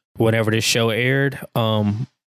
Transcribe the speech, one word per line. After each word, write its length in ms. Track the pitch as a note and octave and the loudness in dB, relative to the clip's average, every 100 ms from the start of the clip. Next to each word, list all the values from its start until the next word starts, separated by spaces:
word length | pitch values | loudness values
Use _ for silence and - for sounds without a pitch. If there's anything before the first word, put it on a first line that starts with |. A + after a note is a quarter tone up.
| _ - | _ 0
whenever 320 | A2+ A2+ A2 | 2 2 0
this 140 | A2 | 0
show 260 | - B2 A2+ | 0 0 0
aired. 500 | A2 B2+ C3+ C#3 C3+ - | 0 0 0 -2 -4 -6
Um, 540 | B2+ A2+ G#2+ G#2 G#2+ B2+ _ _ | -2 0 0 0 -2 -8 _ _